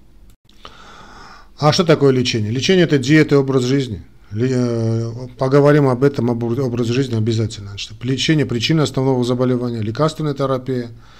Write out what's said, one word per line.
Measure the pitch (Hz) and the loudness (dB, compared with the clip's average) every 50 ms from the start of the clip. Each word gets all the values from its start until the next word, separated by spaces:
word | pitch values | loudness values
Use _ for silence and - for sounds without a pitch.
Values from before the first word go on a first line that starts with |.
| - - - - - - - _ _ _ - - - - - - - - - - - - - - - - - - - - - - | -20 -20 -20 -20 -20 -20 -20 _ _ _ -20 -20 -20 -20 -20 -20 -20 -20 -20 -20 -20 -20 -20 -20 -20 -20 -20 -20 -20 -18 -6 0
А | 143 151 | 0 2
что | 143 - 185 | 2 2 4
такое | 160 156 139 139 139 | 2 4 4 4 4
лечение? | 131 127 123 123 - 117 107 104 | 4 2 0 -2 -2 -2 -2 -4
Лечение — | 117 131 - - 190 185 170 | -4 -2 0 2 4 4 4
это | - 151 135 | 4 2 0
диета | 117 127 156 156 147 147 143 | 2 2 4 4 4 4 4
и | 143 | 2
образ | 135 135 131 135 123 | 2 2 0 0 2
жизни. | 123 135 143 131 117 104 85 - - - - - - | 2 0 0 -2 -4 -6 -10 -12 -16 -20 -20 -16 -10
Ли-, | 101 104 123 131 | -4 -2 0 0
э, | 127 123 123 120 117 117 113 113 113 113 113 113 117 120 127 123 - - | 0 0 0 0 0 -2 0 0 0 -2 -4 -6 -8 -12 -14 -12 -6 -4
поговорим | 135 131 135 143 143 147 147 151 143 135 | 0 2 4 4 6 6 4 4 4 2
об | 123 120 | 2 2
этом, | 139 143 143 - 117 120 | 2 0 0 0 -2 -2
об | 120 117 117 | -2 -2 -2
обр-, | 117 117 135 | -4 -2 -2
образе | 135 123 117 117 123 113 | -4 -2 -2 -2 -2 0
жизни | 120 131 139 123 117 | 0 -2 -2 -2 -2
обязательно. | 110 110 117 113 110 110 107 - 101 101 101 | -2 0 0 0 0 -2 -4 -6 -10 -14 -14
Значит, | 101 98 - - 107 - 117 | -12 -14 -14 -14 -14 -8 -6
лечение | 123 135 127 - - 160 151 135 | -4 -4 -2 0 0 2 2 0
причины | 110 120 120 117 - 160 160 | 0 -2 -2 0 0 2 2
основного | 147 123 123 139 131 135 131 127 123 | 0 0 -2 -2 0 0 0 0 0
заболевания, | 120 127 123 127 127 127 123 123 123 117 113 | 0 0 0 0 0 0 -2 -2 -4 -6 -6
лекарственная | 104 110 110 123 147 160 156 - 156 147 139 | -6 -6 -2 -2 -2 -2 -2 -4 -6 -4 -4
терапия, | 143 139 135 135 127 127 135 131 123 120 120 113 - - - - | -2 -2 -2 -2 -2 -4 -4 -6 -6 -6 -8 -12 -20 -20 -20 -20